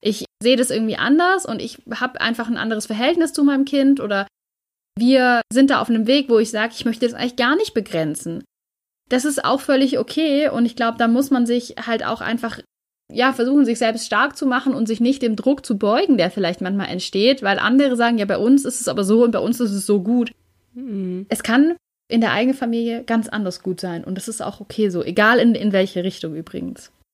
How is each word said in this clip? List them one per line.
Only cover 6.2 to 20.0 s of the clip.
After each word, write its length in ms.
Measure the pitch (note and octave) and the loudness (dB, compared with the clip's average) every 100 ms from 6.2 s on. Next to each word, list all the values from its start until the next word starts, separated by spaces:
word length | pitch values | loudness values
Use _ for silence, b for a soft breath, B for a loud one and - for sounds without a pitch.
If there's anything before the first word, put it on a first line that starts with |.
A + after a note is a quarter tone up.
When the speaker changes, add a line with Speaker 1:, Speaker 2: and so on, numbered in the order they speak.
| C#4 | 4
Speaker 1:
wo 100 | A3+ | 2
ich 120 | A3 | 2
sag, 220 | G#3+ A3+ | -2 -6
ich 120 | - | -4
möchte 220 | A#3+ A3+ A#3+ | -6 -2 -4
das 80 | |
eigentlich 220 | A#3+ B3 A#3+ | -2 -6 -2
gar 200 | A#3+ D#4+ | 0 0
nicht 180 | G#4+ | 0
begrenzen. 720 | - G3 E3 D#3+ D3+ E3+ E3 - _ _ _ _ _ _ | -4 -4 -4 -2 -4 -8 -10 -12 _ _ _ _ _ _
Das 160 | B3+ | -2
ist 200 | C#4+ C#4 | 0 -2
auch 160 | - C4+ | 0 -2
völlig 380 | - C4+ C4+ C4 | 2 2 2 0
okay 500 | B3 - D#4+ C#4+ D4+ | -2 -2 0 2 0
und 180 | - A#3+ | 0 -2
ich 100 | A#3 | 0
glaub, 220 | A#3 A3+ | -4 0
da 100 | A#3 | 2
muss 220 | A#3+ C#4 | 2 2
man 160 | C4+ A#3 | 0 2
sich 280 | A#3+ A#3+ - A3+ | -2 -4 -12 -4
halt 180 | A3+ | -4
auch 160 | - A3+ | -4 -6
einfach, 400 | - A#3 A#3 - - _ _ _ _ | -4 -4 -6 -10 -18 _ _ _ _
ja, 200 | - B3+ | -2 0
versuchen, 320 | B3+ A#3+ C#4+ | 0 2 4
sich 140 | B3 A3+ | 2 2
selbst 280 | A3+ A3+ - | 0 -2 -2
stark 300 | G#3 C#4 - | 0 0 -2
zu 100 | C#4 | -2
machen 280 | B3 C4+ | 0 -2
und 120 | A#3 A3 | -2 -2
sich 140 | A3 | 0
nicht 220 | A#3+ C4+ | 0 2
dem 140 | A#3+ G#3+ | 0 0
Druck 300 | B3+ C#4 - | 0 0 -2
zu 100 | G3+ | -2
beugen, 380 | G#3 A#3 G4 A#3+ | 2 2 2 2
der 120 | F3 | 2
vielleicht 300 | G3+ F3 F3+ | 0 -4 -2
manchmal 280 | F3+ G3+ C#4+ | -4 -4 -4
entsteht, 540 | F3+ - F#3+ A3+ C4+ | -6 -4 2 2 2
weil 160 | G3 G3 | 0 0
andere 380 | - C4 C#4+ A#3+ | 2 4 4 2
sagen, 220 | A#3+ A#3 | 0 0
"Ja, 60 | G3+ | 0
bei 120 | G3 | 0
uns 260 | A3 C#4 | 4 4
ist 160 | C4 - | 2 -6
es 80 | - | -4
aber 160 | B2+ | -2
so 200 | F#3+ A3 | 2 4
und 80 | A#3+ | 4
bei 60 | A3 | 2
uns 220 | G3 A#3 | -2 -2
ist 120 | A#3 | -2
es 140 | G3 F#3+ | -4 0
so 160 | G#3 | 0